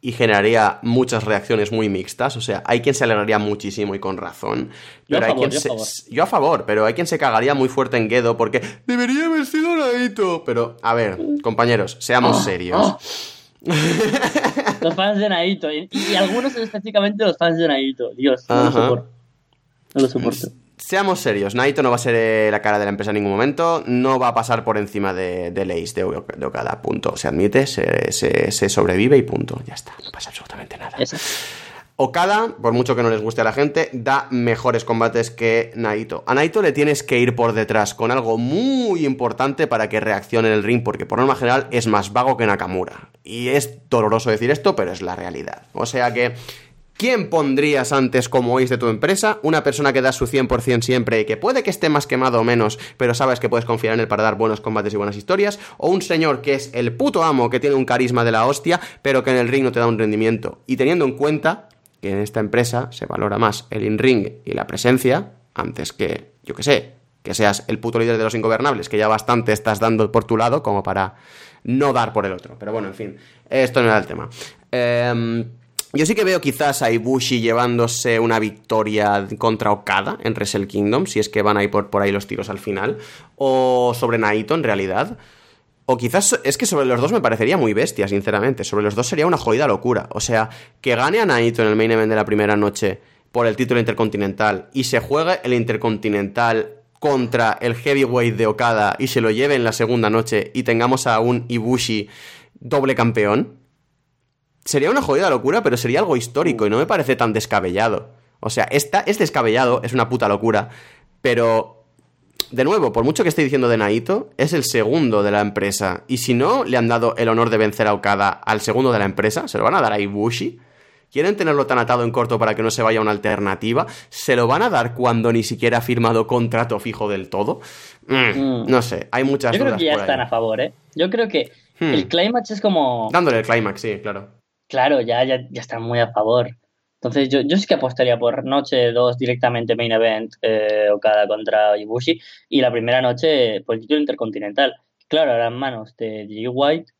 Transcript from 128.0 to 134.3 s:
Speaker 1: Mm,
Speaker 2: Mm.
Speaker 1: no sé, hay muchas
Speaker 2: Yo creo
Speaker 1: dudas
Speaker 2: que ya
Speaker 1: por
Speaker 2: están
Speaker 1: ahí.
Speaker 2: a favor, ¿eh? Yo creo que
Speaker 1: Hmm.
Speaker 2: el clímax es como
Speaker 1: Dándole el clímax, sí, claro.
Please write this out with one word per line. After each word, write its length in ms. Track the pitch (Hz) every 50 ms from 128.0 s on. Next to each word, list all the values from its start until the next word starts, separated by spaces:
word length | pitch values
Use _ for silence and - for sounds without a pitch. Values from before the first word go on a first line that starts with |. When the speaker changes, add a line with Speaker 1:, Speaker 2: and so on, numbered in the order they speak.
| _
Speaker 1:
Mm, 320 | - 127 135 127 113 101 139
Speaker 2:
Mm. 280 | 135 135 127 120 110 95
Speaker 1:
no 140 | 127 127 117
sé, 260 | 120 117 92 - -
hay 140 | - 123 135
muchas 280 | 135 139 139 135 120 113
Speaker 2:
Yo 60 | 202
creo 100 | 269 269
Speaker 1:
dudas 80 | 220 202
Speaker 2:
que 60 | 165
ya 60 | 156 147
Speaker 1:
por 80 | 104 98
Speaker 2:
están 180 | 95 135 131
Speaker 1:
ahí. 60 | 123
Speaker 2:
a 20 | 120
favor, 320 | 127 113 113 110 110 110
¿eh? 140 | 131 - - _ _ _ _
Yo 140 | - 165 190
creo 180 | 196 226 233 214
que 220 | - 156 - - - _ _ _ _ _
Speaker 1:
Hmm. 140 | 165 160 131
Speaker 2:
el 140 | 101 95 -
clímax 420 | - 170 180 214 240 240 - -
es 100 | 220 202
como 480 | - 208 190 165 143 131 123 117 113 110
Speaker 1:
Dándole 280 | 127 175 180 151 123 113
el 80 | 110
clímax, 340 | 117 117 117 110 101 98 -
sí, 200 | - 113 104 98 -
claro. 260 | 104 101 98 101 -